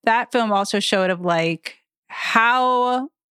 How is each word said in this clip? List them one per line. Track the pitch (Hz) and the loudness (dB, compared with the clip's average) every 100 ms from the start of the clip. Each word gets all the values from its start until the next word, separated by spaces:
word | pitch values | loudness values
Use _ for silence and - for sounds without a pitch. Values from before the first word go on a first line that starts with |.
That | - 226 214 | 0 0 0
film | 254 220 | -2 0
also | 202 202 202 | 0 0 -2
showed | - 202 185 | 0 0 0
of, | 175 | -2
like, | 175 170 165 165 - - _ _ _ | 0 0 0 -4 -8 -20 _ _ _
how | - - 233 226 254 254 247 247 247 277 - _ | -12 -2 2 4 2 2 0 0 -2 -4 -14 _